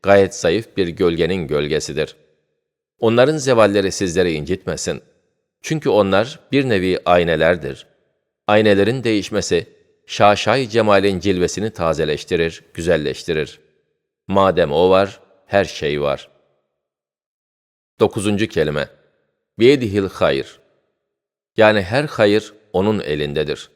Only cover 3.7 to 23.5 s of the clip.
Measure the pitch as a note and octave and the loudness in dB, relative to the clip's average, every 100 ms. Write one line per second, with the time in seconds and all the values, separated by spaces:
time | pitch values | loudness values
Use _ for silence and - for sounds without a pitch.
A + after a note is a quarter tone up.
3.7 | G2+ F#2+ - F#2+ E2 F2+ D#2 D2+ F#2+ - | 2 0 -2 -2 0 0 -2 -4 -6 -6
4.7 | D2+ - C#2 - _ _ _ _ _ - | -8 -6 -8 -12 _ _ _ _ _ -8
5.7 | D#3 C#3+ G#2 G2 F#2+ A#2+ - _ C3+ C3+ | -6 0 2 2 0 -2 -8 _ -2 0
6.7 | G2+ F#2 F2 - F2+ E2+ D#2 D#2+ F2+ C#2 | 0 0 -2 2 2 2 2 2 0 -4
7.7 | C2 - _ _ _ _ _ - G#2+ G#2+ | -12 -18 _ _ _ _ _ 0 2 4
8.7 | G2 G2+ C3 A#2 G#2+ F2+ G#2 - F2 - | 2 2 -2 -2 -2 -2 -6 -2 -4 -4
9.7 | _ _ _ - - G#2 G2+ - B2+ A#2+ | _ _ _ -12 2 2 4 0 -2 -2
10.7 | A2+ G#2+ G2+ G2 F#2+ G2 F2+ E2+ - G#2+ | 0 2 2 2 0 -2 0 -2 -4 -8
11.7 | - E2+ D#2 D#2 D2 - F2 E2 - _ | -4 -2 -2 -2 -4 -4 -2 -2 -6 _
12.7 | - E2+ D#2+ C#2+ B1+ - D#2 D2 - _ | -6 -2 -2 -2 -8 -6 -6 -6 -12 _
13.7 | _ _ _ _ _ - G2 F#2+ E2+ D#2 | _ _ _ _ _ -4 2 2 2 2
14.7 | D2+ F#2 F#2 G2 - _ _ _ G2+ F2+ | 2 4 4 2 -6 _ _ _ -2 -2
15.7 | - D2+ D2 C#2+ C#2 - _ _ _ _ | -4 -6 -2 -4 -4 -10 _ _ _ _
16.7 | _ _ _ _ _ _ _ _ _ _ | _ _ _ _ _ _ _ _ _ _
17.7 | _ _ - G#2+ A#2 G2+ G2+ G#2+ - D2+ | _ _ -2 -2 0 -2 -2 -2 -2 -2
18.7 | D2 C#2 _ _ _ _ _ _ - A#2 | -2 -6 _ _ _ _ _ _ 2 4
19.7 | C#3+ A2+ G2+ F#2+ - E2+ C2+ B1+ - _ | 4 0 -2 -4 -2 0 0 -6 -14 _
20.7 | _ _ _ _ _ _ _ _ - G#2+ | _ _ _ _ _ _ _ _ 2 2
21.7 | G#2+ F2+ B2+ D3+ - G#2+ G#2+ - - _ | 2 -2 -4 -4 0 2 2 -2 -14 _
22.7 | F2+ G2+ G#2+ - D2+ D2 D2 D2 | -2 0 -2 -4 -4 -4 -4 -4